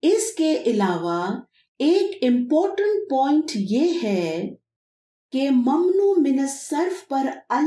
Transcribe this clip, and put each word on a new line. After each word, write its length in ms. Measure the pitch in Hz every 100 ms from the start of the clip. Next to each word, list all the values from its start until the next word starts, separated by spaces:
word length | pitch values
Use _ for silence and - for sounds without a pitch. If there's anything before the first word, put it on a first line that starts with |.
इसके 520 | 311 427 - - 311 311 226
अलावा 540 | 214 190 170 170 170 180 247 - _ _ _
एक 440 | 285 370 392 -
इंपॉर्टेंट 880 | 254 247 247 311 381 381 415 427 -
पॉइंट 420 | 262 269 302 311 214
ये 320 | 190 226 339
है 520 | 330 220 190 165 160 165 - _ _ _ _ _ _ _
कि 160 | 262 277
ममनू 640 | 254 240 302 359 381 403 370
मिनस 440 | 277 269 269 -
सर्फ 400 | - 302 359 359 -
पर 180 | 269 262
अल 380 | - _ 240